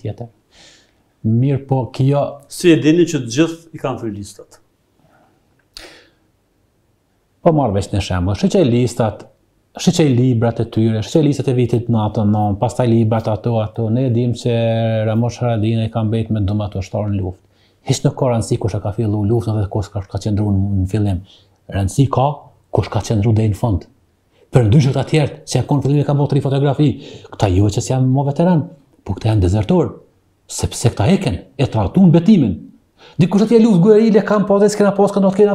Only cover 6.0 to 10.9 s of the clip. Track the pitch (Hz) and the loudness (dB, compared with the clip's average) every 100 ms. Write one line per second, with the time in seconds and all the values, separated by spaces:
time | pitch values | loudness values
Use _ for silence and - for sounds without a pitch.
6 | _ _ _ _ _ _ _ _ _ _ | _ _ _ _ _ _ _ _ _ _
7 | _ _ _ _ 180 156 127 98 95 104 | _ _ _ _ 0 2 2 0 -2 -4
8 | - 92 90 101 196 202 147 120 123 - | -2 -2 -2 0 0 2 2 2 0 0
9 | 113 104 - _ _ _ _ - - 170 | -2 -4 -14 _ _ _ _ -6 0 2
10 | 156 120 131 117 117 113 113 - 113 | 2 2 2 2 0 -2 -4 0 0